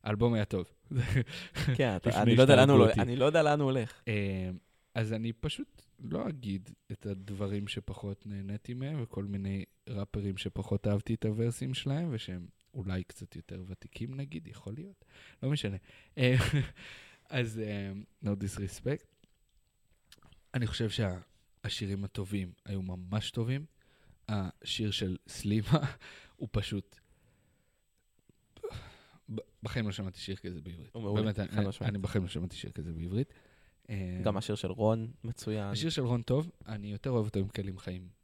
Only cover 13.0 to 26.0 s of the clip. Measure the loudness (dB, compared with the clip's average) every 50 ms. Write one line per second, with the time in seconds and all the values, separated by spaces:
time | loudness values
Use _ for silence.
13 | -4 _ -10 -16 -16 -14 -14 -16 -14 -12 -12 -12 -10 -10 -12 -12 -14 -18 _ -10
14 | -8 -8 -6 -8 -8 -8 -10 -12 -12 -12 -18 -14 -12 -12 -10 -10 -12 -14 -16 _
15 | -20 _ -20 -20 -20 -20 -14 _ -2 -2 0 0 -2 -4 -4 -6 -10 -16 -20 -20
16 | -20 _ _ 2 4 6 6 6 4 4 2 2 0 0 -6 -14 -18 -18 -18 -18
17 | -20 -20 -20 _ _ _ -2 -2 -2 -2 -2 -6 -4 -4 -4 -4 -4 -6 -8 -8
18 | -12 _ _ _ -2 -2 -2 0 -2 -4 -4 -4 -6 -6 -6 -6 -4 -4 -4 -4
19 | -8 _ _ _ _ _ _ _ _ _ _ _ _ _ _ _ _ _ _ _
20 | _ _ -20 _ _ -20 -20 -20 _ _ -2 -2 -2 0 0 -2 -2 -2 0 0
21 | 0 0 0 -4 -8 _ _ _ _ _ _ _ _ -6 -4 -4 -2 -2 -2 -2
22 | -4 -6 _ -6 -6 -2 -2 -4 -4 -4 -8 _ _ -6 -4 -4 -2 -4 -6 -8
23 | -6 -2 -2 -2 -2 -2 -4 -2 -2 -2 -2 -4 -4 -10 _ _ _ _ _ _
24 | _ -20 -20 _ _ -4 -2 -2 -2 -4 -6 _ -8 -6 -4 -2 -2 -2 0 0
25 | -2 -2 -2 -4 _ -12 -14 -4 0 2 2 2 4 4 4 4 4 0 -6 -8